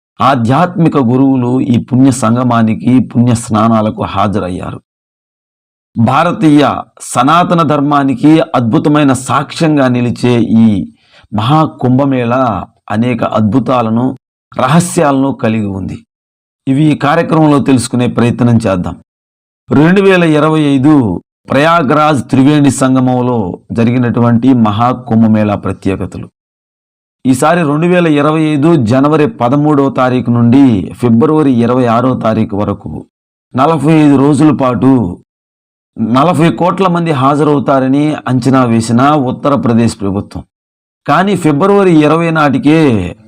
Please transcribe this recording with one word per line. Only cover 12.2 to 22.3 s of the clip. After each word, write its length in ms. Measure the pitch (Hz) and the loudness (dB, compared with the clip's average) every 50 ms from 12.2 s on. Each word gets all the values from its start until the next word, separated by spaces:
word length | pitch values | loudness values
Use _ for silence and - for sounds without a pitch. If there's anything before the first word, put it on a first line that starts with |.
| 120 113 123 135 131 117 98 85 85 - _ _ _ - | -2 -2 -2 -2 -2 -2 -4 -6 -8 -12 _ _ _ -6
అనేక 320 | 104 107 120 127 127 120 - | -4 -2 -2 -2 -2 -4 -4
అద్భుతాలను, 920 | - - - 110 101 110 135 113 135 127 123 113 110 110 117 127 127 127 - _ _ _ _ _ _ - - | -2 -2 0 0 0 0 0 0 0 -2 -2 -2 -2 -2 -2 -2 -4 -6 -10 _ _ _ _ _ _ -6 -4
రహస్యాలను 720 | 123 131 156 175 180 180 - 175 156 143 135 135 135 139 | -2 0 2 0 0 0 -2 -2 0 0 0 0 -2 -4
కలిగి 340 | 127 - 123 110 113 110 104 | -4 -4 -4 -4 -2 -2 -4
ఉంది. 320 | 101 95 95 92 92 - - - _ _ _ _ _ _ _ _ _ _ _ _ | -6 -6 -8 -8 -10 -12 -14 -18 _ _ _ _ _ _ _ _ _ _ _ _
ఇవి 180 | 135 131 143 156 | -4 0 0 0
ఈ 100 | 151 139 | 0 0
కార్యక్రమంలో 640 | - 143 143 156 170 - 120 156 160 156 147 143 135 | 0 -2 -2 0 -2 0 0 0 2 2 2 2 2
తెలుసుకునే 480 | 113 139 135 120 - - 127 123 123 | 2 2 0 0 0 -2 -2 -2 -2
ప్రయత్నం 480 | 117 - 117 117 117 117 120 127 123 117 | -2 0 0 0 0 0 0 0 2 2
చేద్దాం. 420 | 104 - 98 95 90 78 - - - - _ _ _ _ _ _ _ _ _ _ _ _ - | 2 0 0 -2 -2 -4 -6 -10 -12 -16 _ _ _ _ _ _ _ _ _ _ _ _ -2
రెండు 300 | - 135 156 170 185 202 | 2 2 2 4 2 2
వేల 220 | 190 196 185 180 170 | 2 2 2 2 2
ఇరవై 380 | 156 151 147 151 156 156 156 | 2 2 2 0 0 0 0
ఐదు 600 | 147 143 139 131 127 156 156 139 120 95 85 - - _ _ _ _ - | 0 0 0 2 2 4 4 2 2 0 -4 -6 -10 _ _ _ _ -4
ప్రయాగ్రాజ్ 720 | - 135 151 165 170 175 143 113 151 151 151 151 156 117 - | -2 0 2 2 2 0 0 0 0 0 2 0 0 -2 -2
త్రివేణి 480 | - | -2